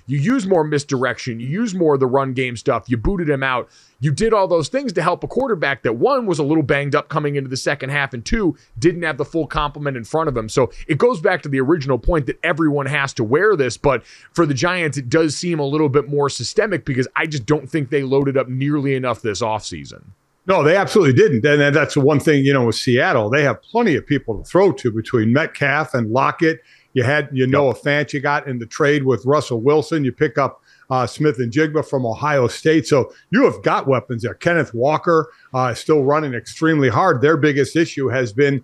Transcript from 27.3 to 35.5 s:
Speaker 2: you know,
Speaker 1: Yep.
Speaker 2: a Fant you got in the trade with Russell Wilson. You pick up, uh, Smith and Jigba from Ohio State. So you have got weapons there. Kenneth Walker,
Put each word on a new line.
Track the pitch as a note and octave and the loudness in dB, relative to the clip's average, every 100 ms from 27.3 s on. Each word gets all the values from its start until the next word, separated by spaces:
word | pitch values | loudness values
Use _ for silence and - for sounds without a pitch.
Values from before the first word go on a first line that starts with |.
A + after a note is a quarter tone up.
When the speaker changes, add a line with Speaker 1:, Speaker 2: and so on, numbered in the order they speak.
Speaker 2:
you | C3+ B2+ | -2 2
know, | C#3+ C#3 | 4 2
Speaker 1:
Yep. | A2+ | 2
Speaker 2:
a | |
Fant | C#3+ C#3+ D3 | -2 -2 -2
you | D3 | -4
got | C#3+ D3 D3 | -2 -2 -4
in | B2 | -8
the | A#2 | -8
trade | - D3 D3 | 0 2 2
with | C3 A#2 | 2 0
Russell | B2+ D3 - A#2 | 2 0 0 -2
Wilson. | B2+ D3+ - D#3+ | 2 2 0 -2
You | C3 | -2
pick | - D3+ - | 0 -2 0
up, | C3 - _ _ - | -2 -4 _ _ -4
uh, | B2+ A#2 | -2 -2
Smith | - D3+ C#3+ | 0 0 0
and | A#2+ | -2
Jigba | C3+ D#3 D3+ - | 0 0 -2 -2
from | C#3 | -4
Ohio | A#2+ A2 D3 C#3+ A#2+ | -4 -4 -2 0 0
State. | - D#3+ D#3+ - | 0 0 2 2
So | C#3+ G#2+ - _ | 0 0 -6 _
you | A3+ | 2
have | C4+ A2 | 2 2
got | D#3 G3 - | -2 0 0
weapons | B2+ - A#2 | 0 -2 -6
there. | A2 | -8
Kenneth | F#2 E3+ E3+ B2+ | -4 0 0 0
Walker, | A#2 C3+ D#3 - E3 D#3 - _ | -2 0 0 2 2 0 -8 _